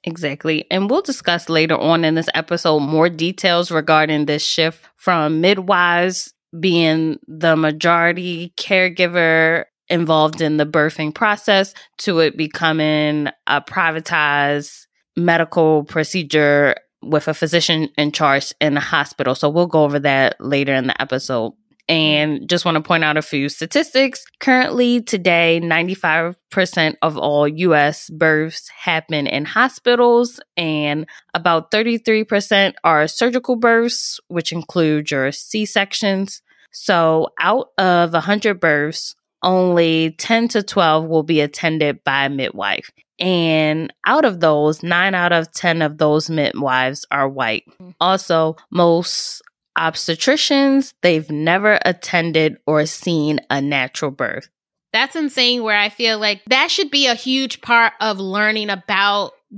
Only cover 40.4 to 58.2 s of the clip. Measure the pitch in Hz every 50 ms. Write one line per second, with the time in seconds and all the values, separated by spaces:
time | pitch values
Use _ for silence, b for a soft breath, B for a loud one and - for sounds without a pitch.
40.4 | 233 226 - 214 196 - - 208 175 160 156 160 165 160 165 160 151 160 170 151
41.4 | 147 143 - - - 165 160 156 151 147 135 - _ 143 135 139 139 139 143 135
42.4 | 131 - - 98 98 101 98 - - - _ b b _ _ - 175 185 180 175
43.4 | 165 165 160 156 156 151 151 160 160 - - _ - - 247 311 294 240 190 170
44.4 | 170 160 151 147 151 151 156 - - 175 175 175 185 196 190 180 175 175 170 165
45.4 | 160 - - - - 175 165 165 156 147 151 151 156 151 151 156 151 - 160 156
46.4 | 143 - - - 143 135 127 131 131 131 139 - - _ - 143 139 135 139 135
47.4 | 127 113 110 - _ _ _ _ 185 180 180 _ 170 180 190 190 - - 170 160
48.4 | 160 160 160 b b b - 180 175 170 165 170 175 - - - - - - -
49.4 | _ _ _ _ _ _ _ 165 165 160 160 - - - 165 160 - 262 285 302
50.4 | - - 285 277 277 277 269 277 269 - - _ - 180 165 156 156 - 151 147
51.4 | 156 165 175 190 202 214 214 - - - 180 - - - - 175 165 170 151 160
52.4 | 156 156 - _ _ - 156 151 151 156 - - - 180 170 156 147 151 151 139
53.4 | - _ 131 139 139 143 147 135 127 131 - - 156 143 139 - 131 107 - 131
54.4 | - _ _ _ _ _ _ _ _ _ - 220 262 269 - 320 302 277 - 262
55.4 | 247 240 247 247 226 220 208 208 208 214 214 - 240 226 220 214 214 208 208 196
56.4 | _ - 254 262 302 320 - - 381 285 285 285 277 254 233 233 - 254 262 269
57.4 | 269 240 - - - - 240 233 233 226 - - 214 220 208 190